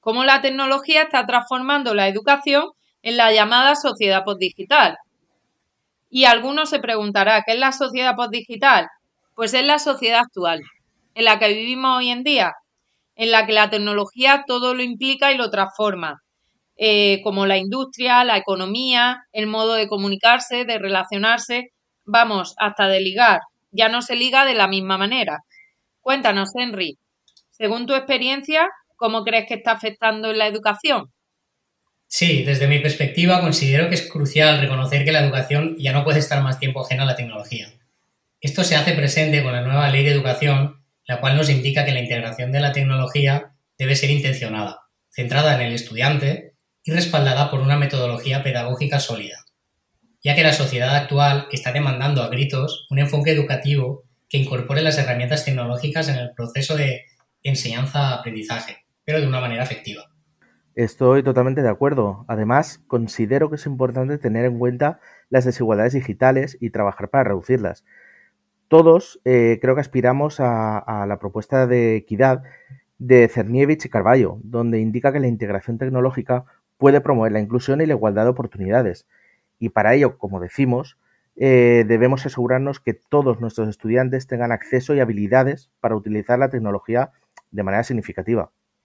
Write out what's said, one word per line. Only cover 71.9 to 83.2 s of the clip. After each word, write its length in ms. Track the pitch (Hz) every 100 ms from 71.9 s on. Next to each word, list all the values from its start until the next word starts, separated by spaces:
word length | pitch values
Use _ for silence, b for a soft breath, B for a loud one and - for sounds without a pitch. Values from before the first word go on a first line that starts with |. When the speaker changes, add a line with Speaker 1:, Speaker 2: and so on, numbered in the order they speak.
| 110
Speaker 3:
equidad 460 | - 107 131 127 131 B B 135 B _
de 300 | 123 127 117
Cerniewicz 580 | - 104 123 143 151 -
y 20 |
Carballo, 500 | 113 98 131 104 107
donde 380 | 104 120 117 113
indica 320 | 110 113 139
que 80 | 139
la 80 | 131
integración 500 | 110 104 98 - 113
tecnológica 640 | 131 127 127 131 117 123 127 b _ _
puede 220 | 139 143
promover 320 | 139 127 113
la 80 | 107
inclusión 400 | 104 120 131 139
y 60 | 160
la 80 |
igualdad 300 | 127 107 101
de 60 | 113
oportunidades. 760 | 127 117 98 95 113 110 87 _ _ _ _ _ _
Y 120 | 117
para 240 | - 104
ello, 240 | 131 135 -
como 220 | 101 95
decimos, 580 | 90 - 131 123 - _ _ _ _ -
eh, 480 | 135 127 120 120 110
debemos 400 | 113 127 135 131
asegurarnos 540 | 127 120 127 139 139
que 140 | -
todos 460 | 110 _ 147